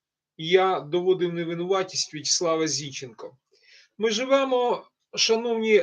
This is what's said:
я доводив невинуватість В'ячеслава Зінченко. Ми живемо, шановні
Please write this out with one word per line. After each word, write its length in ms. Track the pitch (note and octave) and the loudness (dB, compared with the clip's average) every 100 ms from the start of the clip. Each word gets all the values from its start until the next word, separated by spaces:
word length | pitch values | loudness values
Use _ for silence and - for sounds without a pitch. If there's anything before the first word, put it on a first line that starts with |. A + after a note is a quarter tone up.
| _ _ _ - | _ _ _ -10
я 420 | D#3+ F#3+ F#3+ E3 | 2 4 4 0
доводив 540 | D3 F3 F3+ E3+ F3 | -2 0 2 2 0
невинуватість 800 | E3+ E3 E3+ F3+ F#3+ F#3 - - | -2 -4 -4 -2 -2 -2 -6 -8
В'ячеслава 540 | D3+ C3+ - F3 D#3+ D#3 | -6 -4 -2 0 0 0
Зінченко. 680 | C3+ D3 C3+ B2+ A2 - - _ _ _ - _ - | -4 -8 -12 -14 -16 -18 -20 _ _ _ -20 _ -4
Ми 140 | A3+ | -2
живемо, 760 | G#3+ C4 C4+ C4+ B3 A#3+ E3+ - _ _ G#3 | 0 2 2 2 2 0 -2 -6 _ _ -2
шановні 640 | - A3+ A#3+ A3+ A3 G#3 | 0 0 0 0 4 4